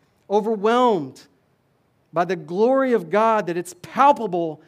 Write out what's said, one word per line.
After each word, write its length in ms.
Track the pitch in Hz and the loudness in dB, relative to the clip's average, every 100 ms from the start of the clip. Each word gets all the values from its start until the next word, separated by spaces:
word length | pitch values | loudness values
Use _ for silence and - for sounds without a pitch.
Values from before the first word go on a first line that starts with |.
| _ _ - | _ _ -4
overwhelmed 960 | 202 208 214 214 247 247 190 135 - - _ _ _ _ _ _ _ _ | -2 -2 -2 0 2 2 0 -4 -14 -20 _ _ _ _ _ _ _ _
by 120 | 160 180 | -4 -4
the 100 | 180 | -4
glory 580 | 151 180 233 269 262 | -6 0 2 2 2
of 160 | 226 160 | 0 0
God 380 | 202 226 214 170 | 0 2 2 -2
that 100 | 170 | -6
it's 160 | 170 - | -8 -16
palpable 800 | - 247 277 285 214 175 165 151 | -8 2 4 4 -2 -4 -4 -8